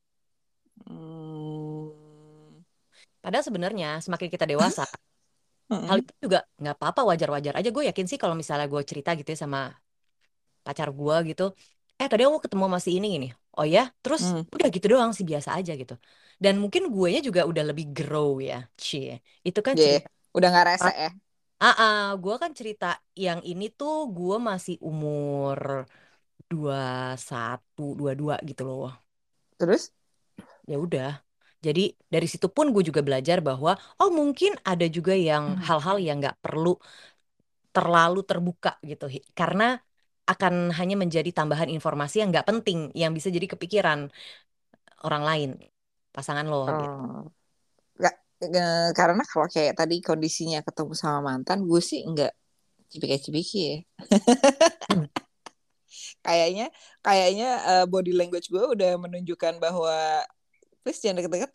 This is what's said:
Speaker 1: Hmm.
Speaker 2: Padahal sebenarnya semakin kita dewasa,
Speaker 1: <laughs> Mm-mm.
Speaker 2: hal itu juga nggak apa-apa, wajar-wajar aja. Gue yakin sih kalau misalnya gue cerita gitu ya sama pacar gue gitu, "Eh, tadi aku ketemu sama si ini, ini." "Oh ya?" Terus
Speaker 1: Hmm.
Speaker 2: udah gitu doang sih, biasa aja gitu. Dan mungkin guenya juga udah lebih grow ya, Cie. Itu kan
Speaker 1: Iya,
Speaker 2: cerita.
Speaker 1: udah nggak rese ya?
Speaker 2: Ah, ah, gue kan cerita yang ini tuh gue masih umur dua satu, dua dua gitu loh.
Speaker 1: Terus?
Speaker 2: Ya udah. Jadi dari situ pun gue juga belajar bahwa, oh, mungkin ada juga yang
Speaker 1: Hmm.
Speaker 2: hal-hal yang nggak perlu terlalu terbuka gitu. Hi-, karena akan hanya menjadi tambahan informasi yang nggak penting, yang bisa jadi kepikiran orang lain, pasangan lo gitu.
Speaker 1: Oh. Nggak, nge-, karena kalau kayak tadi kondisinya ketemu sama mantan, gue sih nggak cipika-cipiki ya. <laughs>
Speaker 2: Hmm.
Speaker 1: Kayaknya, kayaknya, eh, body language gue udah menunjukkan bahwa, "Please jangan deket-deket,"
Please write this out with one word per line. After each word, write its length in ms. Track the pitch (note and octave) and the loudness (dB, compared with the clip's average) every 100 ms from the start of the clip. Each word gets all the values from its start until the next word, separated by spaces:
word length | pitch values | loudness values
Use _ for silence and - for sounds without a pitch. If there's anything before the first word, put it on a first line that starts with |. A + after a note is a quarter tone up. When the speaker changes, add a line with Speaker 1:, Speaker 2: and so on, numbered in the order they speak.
| _ _ _ _ _ _ _ _ - | _ _ _ _ _ _ _ _ -20
Speaker 1:
Hmm. 1800 | E3 D#3+ D#3+ D#3 D#3 D3+ D#3 D3+ D#3 D#3 D3+ D3+ D3+ D3+ D3+ D3+ D3+ F3+ _ _ _ _ _ | -16 -14 -14 -12 -10 -10 -8 -8 -10 -12 -16 -20 -20 -20 -20 -20 -20 _ _ _ _ _ _
Speaker 2:
Padahal 220 | F#3 A3 D4+ | -4 -2 -2
sebenarnya 420 | G3 F3 G#3+ D3+ D#3 | -4 -4 -4 -6 -6
semakin 240 | E3+ E3+ F3 | -6 -6 -6
kita 120 | F3 D#3+ | -2 0
dewasa, 320 | D3 F3 F3+ C#3 - _ _ _ _ _ _ _ | 4 2 2 -6 -8 _ _ _ _ _ _ _
Speaker 1:
<laughs> 20 | |
Mm-mm. 160 | G#3 E3 | -6 0
Speaker 2:
hal 140 | G3 | 0
itu 80 | B3+ _ | 0 _
juga 140 | A#3+ F3 - _ | 0 0 0 _
nggak 160 | D3 D3 | -8 -4
apa-apa, 220 | D3+ F3 A#3 | -2 2 4
wajar-wajar 440 | E3+ D3+ D3 D3 - | 2 2 -2 -2 -2
aja. 100 | G#3 | -2
Gue 100 | A3+ C#4 | 0 -2
yakin 160 | F3 F#3 | -2 -4
sih 80 | - | -2
kalau 120 | G3 E3 | -2 -2
misalnya 280 | D#3 D3 D3 | -4 -2 -2
gue 100 | C#3+ C#3+ | -4 -6
cerita 200 | D3 D3+ E3 | -6 -4 -4
gitu 100 | C#3 | -4
ya 40 | D#3 D3 | -8 -6
sama 140 | C#3 C3 - _ _ _ _ _ _ _ _ - | -6 -6 -12 _ _ _ _ _ _ _ _ -12
pacar 220 | C#3+ D3 | -6 -6
gue 220 | C#3 D3 D#3+ E3 | -4 0 0 0
gitu, 80 | D#3 F#3+ G3 _ _ _ _ | -4 -6 -6 _ _ _ _
"Eh, 80 | C4+ | 0
tadi 100 | A#3+ C4 | 4 4
aku 100 | D#4 - | 4 -2
ketemu 180 | G3 F#3+ | -2 0
sama 100 | F3+ F3+ | 0 0
si 40 | F3+ | -2
ini, 100 | G#3+ E3+ | 0 -4
ini." 100 | B2+ - _ - | -6 -12 _ -4
"Oh 80 | D#3 | 4
ya?" 140 | F3+ B3+ _ | 4 4 _
Terus 200 | B3+ D#4 | -2 0
Speaker 1:
Hmm. 200 | F3+ E3+ E3 | 0 -2 -4
Speaker 2:
udah 140 | - D4+ | 0 0
gitu 120 | F3+ G3 | 2 4
doang 200 | B3+ A#3 G#3+ | 6 4 0
sih, 80 | F3+ | -4
biasa 200 | D3+ C#3+ D#3+ | -4 -4 -6
aja 140 | F3+ D3+ | -4 -8
gitu. 140 | B2+ B2+ _ _ _ _ | -10 -16 _ _ _ _
Dan 100 | G3 G3 | 2 2
mungkin 200 | G#3 F4 F#4+ | 0 0 0
guenya 260 | G3+ F3+ A#3 C#4 | 2 2 2 2
juga 140 | F3+ E3+ | 2 2
udah 140 | D#3+ D3+ | 0 -2
lebih 160 | D3 D3+ C#3 | -4 -8 -6
grow 320 | C#3 D3+ D3 C3+ C3+ | -4 0 0 0 -4
ya, 80 | B2+ B2 _ | -8 -10 _
Cie. 420 | - D#3 C3 B2 _ _ F3+ | -8 -8 -8 -12 _ _ -4
Itu 120 | G3 G#3 | -2 0
kan 100 | E3 | 6
Speaker 1:
Iya, 80 | |
Speaker 2:
cerita. 240 | D3+ C#3+ - _ _ - | 6 6 0 _ _ 4
Speaker 1:
udah 120 | F#3 | 6
nggak 140 | F3 E3+ | 8 6
rese 200 | F3+ F#3 - | 6 2 0
ya? 60 | D#3 F#3 _ _ _ _ | -6 -8 _ _ _ _
Speaker 2:
Ah, 100 | A3 A3+ | 6 6
ah, 160 | A3 G#3 G3+ G3 | 4 4 -2 -4
gue 120 | F3+ A#3 | -4 -4
kan 100 | E4+ D4+ | -6 -8
cerita 280 | A3 G#3 F3+ - _ - | -12 -6 -4 -4 _ -6
yang 160 | F#3 E3+ E3+ | -4 -4 -6
ini 140 | F3 G#3+ _ | -8 -8 _
tuh 140 | C#4+ D#4 D4 F3 | -4 -4 -4 -6
gue 200 | F3+ G#3 A#3 | -2 -2 -2
masih 260 | F#3 - F3 D#3+ | -4 -6 -10 -6
umur 720 | D#3 D3+ D3 C#3+ C#3+ C#3 C3+ C#3 C#3 C3 _ _ _ _ _ - | -6 -4 -4 -4 -2 -2 -4 -4 -6 -8 _ _ _ _ _ -10
dua 280 | E3 D3+ C3+ C3 B2+ B2+ B2+ - | -6 -4 -4 -4 -4 -6 -8 -10
satu, 540 | B2+ A#2 A#2+ _ - C#3+ C#3 | -8 -6 -8 _ -12 -10 -4
dua 120 | C#3+ C3+ | -4 -4
dua 140 | D3 C#3+ D#3 | -4 -4 -6
gitu 140 | C3 C3 | -10 -8
loh. 220 | C3 C3 C3 _ _ _ _ _ _ | -8 -10 -12 _ _ _ _ _ _
Speaker 1:
Terus? 340 | E3+ C4 - _ _ _ _ - - - - | 2 2 0 _ _ _ _ -20 -20 -20 -8
Speaker 2:
Ya 60 | D3 | -6
udah. 240 | F3 D#3 C3 C#3+ _ _ _ _ D#3 | -4 -4 -4 -8 _ _ _ _ -2
Jadi 140 | D3+ G3+ - _ | 0 0 -4 _
dari 160 | D#3+ E3 | -2 0
situ 140 | - F#3 | -2 -2
pun 160 | - D4+ | 2 2
gue 80 | G#3 E3 | 4 2
juga 120 | D3+ C#3+ | 0 0
belajar 320 | C3+ C3+ F3 D3 | 0 2 2 2
bahwa, 300 | C3 D3+ F#3+ - _ | 0 0 0 -4 _
oh, 80 | F#4+ | 2
mungkin 400 | E4+ D4 C4+ F#4+ G4+ - | 4 0 2 0 0 -2
ada 200 | F3+ E3+ D#3+ | 0 0 0
juga 180 | E3+ | 2
yang 300 | F#3+ D#3+ D3+ D3 | 2 4 2 0
Speaker 1:
Hmm. 160 | F#3 E3 | -4 0
Speaker 2:
hal-hal 300 | D#3+ D#3 G3+ | 0 2 0
yang 140 | E3+ C#3+ | 0 -2
nggak 140 | C#3 - | -2 -4
perlu 320 | - D3 E3 F3+ - - - _ _ _ _ _ _ - | -6 0 0 0 -4 -20 -20 _ _ _ _ _ _ 0
terlalu 440 | E3 E3+ E3 F#3 F#3+ | 4 6 6 2 -2
terbuka 420 | F3+ F3 F3 E3+ - D3+ | -2 -2 -2 -6 -6 -14
gitu. 140 | D3 C#3+ | -12 -10
Hi-, 140 | C3 _ - | -12 _ -4
karena 260 | E3+ F3+ A3+ B3+ _ _ _ _ - | -2 2 0 0 _ _ _ _ -4
akan 240 | F#3+ F#3 F3 F3 E3 | 2 2 2 0 -2
hanya 160 | F3+ G3+ | -2 0
menjadi 280 | F3+ D#3+ D#3+ F3+ | 0 0 -2 -2
tambahan 300 | D3+ D3 E3 D#3+ | -2 0 -2 -2
informasi 380 | D#3+ D3 C#3+ G#3+ | -4 -4 -2 0
yang 60 | G#3 | 2
nggak 120 | D#3+ C3+ | 2 2
penting, 280 | A3 G#3+ E3+ D3+ - | -2 -2 -4 -4 -2
yang 120 | E3 D#3+ | -2 -2
bisa 120 | F#3+ F3 | -2 -4
jadi 100 | F3+ | -4
kepikiran 460 | F3 F3 G#3 F3 D3 C#3+ - - - _ _ _ _ _ _ D#3 | -8 -2 0 2 0 -4 -12 -20 -20 _ _ _ _ _ _ -4
orang 160 | D3+ D3+ | -2 0
lain, 220 | D#3+ C#3+ B2+ - _ _ _ _ - | -2 -2 -8 -18 _ _ _ _ -14
pasangan 300 | C#3 D3 D3+ | -6 -4 -2
lo 220 | C#3+ C3+ D3+ | -2 -2 -4
gitu. 160 | C#3+ C#3 | -6 -8
Speaker 1:
Oh. 300 | C3 C3 D#3 _ _ _ _ _ _ _ | -12 -12 -16 _ _ _ _ _ _ _
Nggak, 160 | F3+ - _ _ F3 | -2 -2 _ _ -2
nge-, 400 | F3 F3 E3+ E3+ E3+ | 0 2 2 2 4
karena 240 | F3 F3+ D4 | 4 4 0
kalau 160 | - D#3+ | 0 0
kayak 200 | E3 D3 - | 2 2 2
tadi 160 | D#3+ F3 F3+ | 0 0 0
kondisinya 500 | D#3+ D#3 - E3 D#3 D3+ | 0 0 -2 -4 -4 -6
ketemu 260 | - D3+ D#3 | -6 -6 -4
sama 180 | D#3+ D3 C#3+ | -2 -2 -2
mantan, 280 | C3 C3 F#3+ F#3 | -4 -2 -2 4
gue 100 | E3+ E3+ | 2 2
sih 100 | D4 - | -6 -4
nggak 220 | D#3+ C3+ - _ _ _ _ _ | -2 -2 -4 _ _ _ _ _
cipika-cipiki 680 | D#3 C#3 C#3 - D3+ F3+ G3+ D3+ | -8 -2 -2 -2 -4 -4 -4 -4
ya. 60 | D3+ - _ | -6 -12 _
<laughs> 840 | - G#3 - B3+ C#4 C4+ E4 - - | 4 4 6 6 6 6 4 4 -2
Speaker 2:
Hmm. 140 | F#3+ D3 - - _ - _ _ _ _ - - - E3+ | -2 -2 -8 -14 _ -20 _ _ _ _ -20 -20 -10 2
Speaker 1:
Kayaknya, 380 | E3+ E3 F#3 C4+ - - _ - | 4 4 0 -6 -10 -20 _ 2
kayaknya, 400 | G3 F3+ G3 B3 B3 D#3+ | 6 6 2 -2 -2 4
eh, 160 | F#3 F3+ | 4 4
body 200 | F#3+ F#3 F3+ | 2 2 0
language 280 | F3 F3 - | 0 -2 -4
gue 80 | F3+ | 0
udah 280 | B3+ A3+ F#3 F3+ | 0 2 2 0
menunjukkan 500 | F3 F3+ F3 E3+ E3 E3+ | -6 -10 -8 -2 -2 0
bahwa, 640 | E3 F3+ D#3+ D#3+ D#3 D#3 - _ _ _ _ _ | -2 0 0 0 0 -2 -4 _ _ _ _ _
"Please 180 | - E4 | -8 -4
jangan 140 | G#3+ F3+ | -2 -2
deket-deket," 300 | F3 F3 C4 | -2 -2 -4